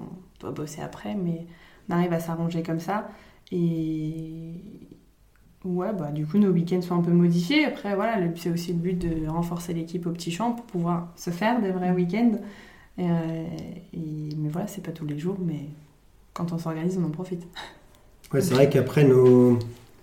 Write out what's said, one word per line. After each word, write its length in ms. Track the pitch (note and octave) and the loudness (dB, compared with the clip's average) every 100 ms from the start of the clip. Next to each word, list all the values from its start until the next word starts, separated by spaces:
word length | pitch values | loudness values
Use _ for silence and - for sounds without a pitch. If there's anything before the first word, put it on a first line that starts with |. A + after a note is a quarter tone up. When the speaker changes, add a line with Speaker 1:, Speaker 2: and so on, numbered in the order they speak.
| - - - - | -14 -16 -20 -14
Speaker 1:
doit 100 | G#2+ | -12
bosser 280 | D3 D3+ - | -8 -10 -10
après, 340 | C#3+ - G#3 | -12 -10 -8
mais 320 | G#3 E3+ E3 E3+ - - - - | -4 -2 -4 -8 -18 -20 -16 -2
on 40 | |
arrive 180 | F3 F3 | 0 2
à 60 | E3 | 0
s'arranger 420 | E3+ E3 E3+ E3+ | -2 -4 -2 -2
comme 180 | E3 E3 | -2 -4
ça. 280 | - G#3 G3+ - - _ _ | -2 -4 -6 -14 -20 _ _
Et 1000 | F3+ E3+ D#3+ D#3+ D#3 D#3 D#3+ D#3+ D#3+ E3 E3+ G#3 - - - _ _ _ _ _ _ | 0 0 0 -2 -2 -4 -6 -10 -10 -12 -14 -16 -20 -20 -20 _ _ _ _ _ _
ouais, 280 | F#3 F3 G3 | -4 -2 -2
bah, 180 | G3 D3 | -4 -4
du 140 | D3+ D3+ | -4 2
coup, 120 | G#3 | 4
nos 120 | G3 | 6
week-ends 300 | E3+ E3+ F3+ | 4 2 0
sont 140 | F3 F3 | 2 2
un 60 | |
peu 80 | E3+ | 4
modifiés. 520 | F3 F3 F3 F3 D4+ C#4 | 6 6 4 4 4 2
Après, 280 | - G3+ | 0 -2
voilà, 240 | G3 A3+ G#3 | 0 0 0
le, 120 | E3+ E3 | 0 -2
c'est 140 | F3+ | -2
aussi 220 | E3+ F3 | -2 -2
le 60 | E3+ | -2
but 200 | F3 F3 | 0 0
de 300 | E3+ D#3+ D#3 | -2 -2 -2
renforcer 460 | E3 E3+ E3+ - | -2 -2 -4 -4
l'équipe 320 | E3+ D#3+ F3+ F3 | -6 -4 -6 -4
au 40 | |
Petit 200 | E3+ E3+ | -6 -6
Champ 220 | E3+ A#3+ | -2 -2
pour 120 | A#3 - | -4 -6
pouvoir 420 | F3+ E3+ E3+ E3+ - | -2 0 -2 -4 -10
se 140 | - | -8
faire 300 | E3+ G#3+ B3 | -2 0 0
des 100 | G3 | 0
vrais 220 | F3+ F3+ | 0 0
Speaker 2:
Mm. 40 | F3+ | 2
Speaker 1:
week-ends. 360 | F3 G#3 A#3+ G3+ - - - - - - | 2 2 2 2 -4 -16 -20 -20 -14 -4
Et, 40 | F3 | 0
euh... 360 | E3+ E3 E3 E3 D#3+ D#3+ E3+ - | 0 0 -4 -6 -8 -10 -14 -12
et... 340 | E3+ D#3 D3+ D3+ D3+ | -10 -8 -6 -6 -4
mais 100 | D3+ | -4
voilà, 180 | E3 G#3 | -4 -6
c'est 140 | - | -8
pas 80 | - | -10
tous 140 | - D3 | -8 -6
les 120 | D3 | -4
jours, 180 | F3 G3 | -4 -4
mais... 220 | E3+ C#3+ D3 - - _ _ _ _ | -4 -4 -8 -14 -20 _ _ _ _
Quand 200 | - E3+ | -6 -4
on 60 | E3+ | -4
s'organise, 400 | E3 D#3+ F3 F#3+ | -4 -2 -2 0
on 40 | |
en 60 | D#3+ | -2
profite. 360 | D#3 F3+ F3 - - - - - - - _ - | -4 -6 -8 -10 -16 -16 -18 -20 -20 -20 _ -2
Speaker 3:
Ouais, 80 | C#3 | 0
c'est 140 | - | 4
vrai 140 | B2+ D#3 | 6 6
qu'après 340 | C3 - D3+ | 6 2 4
nos, 540 | C#3 B2+ B2+ B2 B2 A#2+ A2+ - - - | 6 8 8 8 6 4 -2 -12 -20 -20